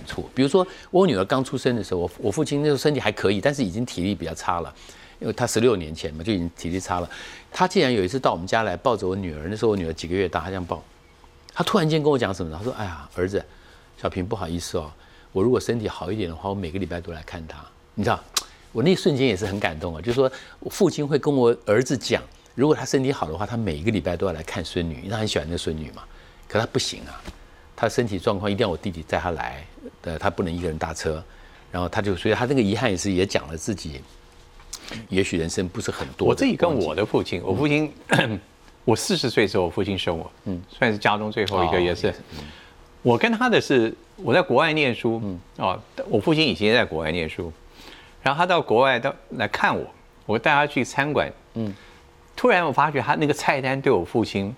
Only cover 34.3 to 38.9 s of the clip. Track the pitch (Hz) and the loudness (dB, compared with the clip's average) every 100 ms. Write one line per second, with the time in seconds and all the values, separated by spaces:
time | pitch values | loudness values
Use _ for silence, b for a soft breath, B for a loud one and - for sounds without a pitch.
34.3 | - - - - - B 113 B 95 98 | -20 -20 -20 -16 -16 B -14 B 0 2
35.3 | 87 82 - 90 113 104 - 67 - 104 | 0 -2 -2 -4 -4 -6 -6 -8 0 2
36.3 | 123 269 202 170 139 78 80 107 101 95 | 4 2 2 2 2 0 0 0 0 0
37.3 | 95 85 98 147 147 151 - - - 135 | -4 -2 0 2 2 0 -6 0 2 2
38.3 | 101 - _ - - - | -2 -8 _ -20 -6 0